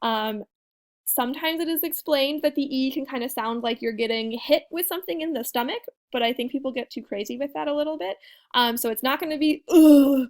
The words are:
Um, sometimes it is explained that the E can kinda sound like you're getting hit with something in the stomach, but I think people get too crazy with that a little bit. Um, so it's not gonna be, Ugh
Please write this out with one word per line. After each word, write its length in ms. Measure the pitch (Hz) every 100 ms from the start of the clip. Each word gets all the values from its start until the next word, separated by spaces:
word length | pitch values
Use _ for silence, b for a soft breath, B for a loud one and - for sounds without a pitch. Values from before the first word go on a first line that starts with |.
Um, 420 | 226 220 214 214 202 _ _ _ _ _ -
sometimes 560 | - 247 277 320 320
it 60 | 330
is 140 | 330
explained 580 | 339 320 - 302 269 302
that 120 | 294 294
the 80 |
E 280 | 277 262 262
can 140 | 269 269
kinda 240 | 269 240
sound 340 | - 220 233
like 180 | 233 226
you're 120 | 233
getting 380 | 220 226 226 226
hit 320 | 226 - 294 -
with 160 | 320 -
something 340 | 359 370 339
in 120 | 311
the 100 | 294
stomach, 380 | 240 - 240 440 - - _
but 120 | 254
I 100 | 233
think 180 | 254 247
people 200 | 277 262
get 180 | 254 233
too 120 | -
crazy 340 | 226 202 208 240
with 160 | 285
that 140 | 285 302
a 80 | 294
little 220 | 294 311
bit. 200 | 240 196 b b b -
Um, 220 | 240 233
so 120 | 240
it's 120 | 220
not 160 | 254 277
gonna 180 | 339 311
be, 260 | 302 302 -
Ugh 580 | 359 311 285 277 277 254